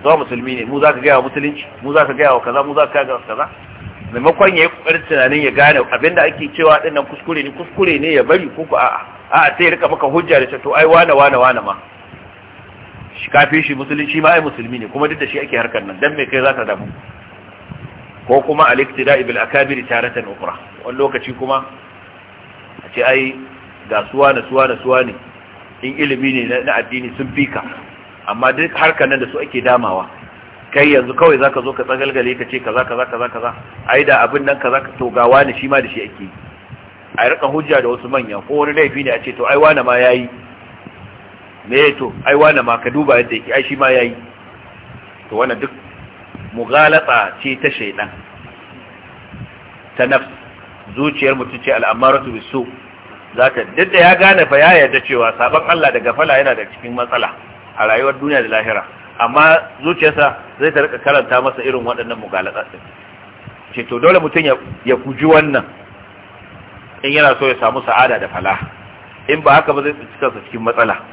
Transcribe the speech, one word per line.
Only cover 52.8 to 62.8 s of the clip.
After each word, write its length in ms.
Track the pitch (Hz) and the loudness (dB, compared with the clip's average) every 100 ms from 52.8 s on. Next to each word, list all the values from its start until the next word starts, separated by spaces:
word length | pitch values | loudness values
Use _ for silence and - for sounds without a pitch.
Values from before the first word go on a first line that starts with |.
| - - - - - 110 | -20 -20 -20 -20 -16 0
Za 140 | 127 | 0
ta, 120 | - - - | 0 -6 -2
duk 140 | 185 | 0
da 60 | 185 | 6
ya 160 | 175 180 | 6 6
gane 300 | 190 190 156 | 6 6 4
fa 120 | 143 | 4
ya 140 | 156 180 | 6 6
yarda 180 | 135 131 | 4 2
cewa 300 | - 131 113 113 | -2 0 0 0
sabon 240 | 123 156 165 | 0 0 0
Allah 220 | 170 147 | 2 2
da 80 | - | 0
gafala 380 | 123 117 156 135 | -2 -2 2 2
yana 160 | 139 | 2
da 100 | 113 101 | 0 -4
cikin 200 | - 120 | -12 -12
matsala 360 | 123 120 123 104 - - - - - | -8 -4 -4 -4 -8 -20 -20 -20 -4
a 80 | 107 | 0
rayuwar 280 | 113 135 135 | 2 0 -2
duniya 220 | 139 139 | -2 -2
da 60 | 113 | 0
lahira. 360 | 110 110 104 92 - - - | -2 -2 -6 -6 -18 -20 -4
Amma 400 | 117 139 156 165 - - | 0 4 6 4 0 -8
zuciyarsa 540 | 143 170 156 147 143 - - - | -6 0 0 2 0 -2 -18 -4
zai 120 | 147 | -2
ta 80 | 151 | 0
rika 160 | 147 120 | -2 -2
karanta 420 | - 143 127 127 | 0 0 2 0
masa 200 | 131 123 | 0 -4
irin 200 | 127 127 | -4 -4
waɗannan 340 | 117 117 117 117 | -4 -6 -8 -10
mughalata 440 | 104 92 95 104 - | -6 -6 -6 -8 -12
din. 100 | 90 | -16